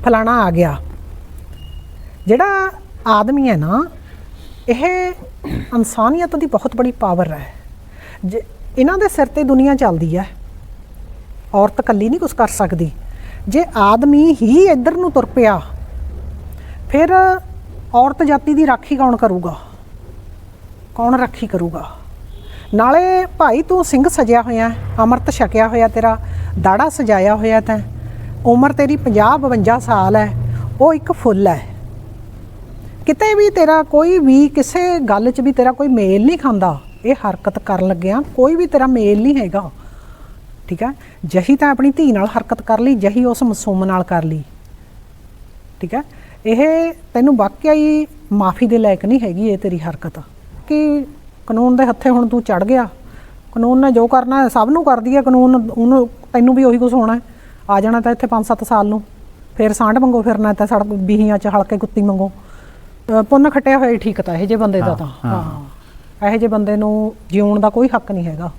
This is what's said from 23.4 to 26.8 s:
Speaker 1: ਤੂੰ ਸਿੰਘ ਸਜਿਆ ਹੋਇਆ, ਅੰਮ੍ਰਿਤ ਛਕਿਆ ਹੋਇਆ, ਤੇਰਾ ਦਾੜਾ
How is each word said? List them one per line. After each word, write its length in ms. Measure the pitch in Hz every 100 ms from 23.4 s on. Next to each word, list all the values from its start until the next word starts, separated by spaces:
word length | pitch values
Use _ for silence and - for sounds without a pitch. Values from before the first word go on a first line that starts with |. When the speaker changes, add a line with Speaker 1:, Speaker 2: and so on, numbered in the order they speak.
| 311 240
Speaker 1:
ਤੂੰ 220 | 320 370
ਸਿੰਘ 240 | 339 269 311
ਸਜਿਆ 340 | - 233 233
ਹੋਇਆ, 280 | 233 226 226 226 - -
ਅੰਮ੍ਰਿਤ 320 | 226 247 -
ਛਕਿਆ 380 | - 240 220 220
ਹੋਇਆ, 200 | 233 226
ਤੇਰਾ 300 | 226 226 220 - - - -
ਦਾੜਾ 280 | 202 214